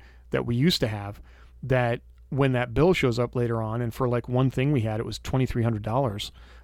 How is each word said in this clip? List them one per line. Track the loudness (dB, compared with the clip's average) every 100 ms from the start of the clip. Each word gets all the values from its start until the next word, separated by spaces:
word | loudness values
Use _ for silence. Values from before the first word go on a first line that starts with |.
| -14 -20 -6
that | -4
we | 0 2
used | 2 2
to | -2
have, | -4 -8 -12 -18 -20 -20 -10
that | 0 2 2 -2 -8 -20 -6
when | 0 2
that | 2 0
bill | 2 4
shows | 4 2 0
up | -2 -2
later | -2 -2
on, | -2 -4
and | -4
for, | -2 0
like, | 0 0
one | 2 2
thing | 2 2
we | 2
had, | 0 -2
it | -6
was | -8
twenty-three | -2 0 0 0
hundred | 0 -2
dollars, | -2 -2 -2 -4 -10 -14 -20 -20